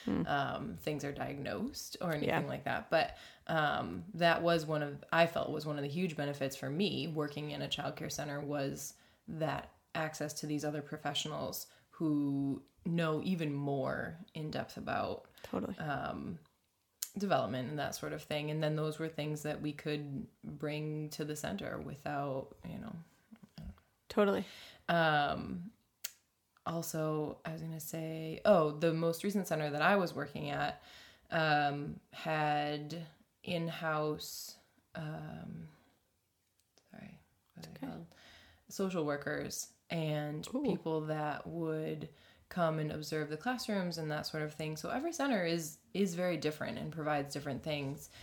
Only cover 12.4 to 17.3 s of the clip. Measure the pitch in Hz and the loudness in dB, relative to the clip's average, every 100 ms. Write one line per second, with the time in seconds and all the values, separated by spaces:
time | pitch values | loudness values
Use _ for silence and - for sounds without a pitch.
12.4 | 139 131 - _ 175 170 160 156 - 175 | 2 0 -6 _ 0 4 4 4 2 2
13.4 | 151 143 143 139 131 143 - 165 - 160 | 2 0 0 0 0 0 -2 -6 -10 -6
14.4 | 151 151 - - - 104 95 - - - | -4 -4 -6 -6 -2 0 0 -4 -8 -16
15.4 | - 277 - 185 156 135 139 - - 170 | -4 -2 -2 -4 -2 -2 -2 -4 -6 -8
16.4 | - _ _ _ _ - - 196 196 | -12 _ _ _ _ -8 -6 -2 4